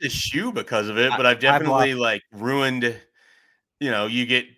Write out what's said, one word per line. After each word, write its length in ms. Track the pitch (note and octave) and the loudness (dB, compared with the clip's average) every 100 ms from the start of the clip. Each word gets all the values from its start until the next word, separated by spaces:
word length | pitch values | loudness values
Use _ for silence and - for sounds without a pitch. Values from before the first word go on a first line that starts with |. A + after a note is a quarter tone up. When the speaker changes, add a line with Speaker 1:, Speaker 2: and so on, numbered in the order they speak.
Speaker 1:
a 40 | C#3+ | -6
shoe 440 | - - C#3+ A#3 | -6 -4 -4 -4
because 360 | G#3 - A2+ G#2 | -6 -4 -2 -2
of 80 | G#2+ | 0
it, 160 | B2+ | 2
Speaker 2:
I, 40 | B2+ | 4
Speaker 1:
but 100 | B2 | 4
I've 180 | A#2 | 4
Speaker 2:
I've 220 | C3+ C#3+ D#3 | 4 4 2
lost 220 | C3 C3 | 2 2
Speaker 1:
definitely, 60 | |
like, 280 | B2+ A#2 G#2 - | 0 -2 -2 -6
ruined, 640 | G#2 A#2 C#3 C3+ B2+ A#2+ A2+ - _ _ _ _ _ _ _ | -8 -4 0 0 0 -4 -4 -12 _ _ _ _ _ _ _
you 100 | C#3 | -4
know, 160 | G#2+ G#2+ | -2 -2
you 200 | A#2+ A#2+ | -2 0
get 200 | B2+ - | 0 -2